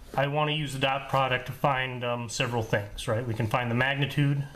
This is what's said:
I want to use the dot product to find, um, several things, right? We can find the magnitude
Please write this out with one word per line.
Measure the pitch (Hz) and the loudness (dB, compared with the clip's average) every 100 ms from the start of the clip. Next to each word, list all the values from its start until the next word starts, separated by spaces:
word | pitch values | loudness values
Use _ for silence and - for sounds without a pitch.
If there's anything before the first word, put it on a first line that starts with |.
| - - | -6 0
I | 139 | 0
want | 147 151 | 2 0
to | |
use | 151 147 | 0 -2
the | 131 | 0
dot | 135 135 - | 0 0 0
product | 135 131 123 127 | 2 4 2 -2
to | |
find, | 120 151 131 127 127 | 0 2 2 0 -2
um, | 120 120 117 | -2 -2 -4
several | - 127 117 | -2 -2 0
things, | 110 113 101 - - | 0 0 -2 -6 -2
right? | 110 | -2
We | 127 | 0
can | 110 113 | -2 0
find | 131 120 | 0 2
the | 117 | 2
magnitude | 131 139 139 151 143 143 139 | 2 2 0 2 2 2 -2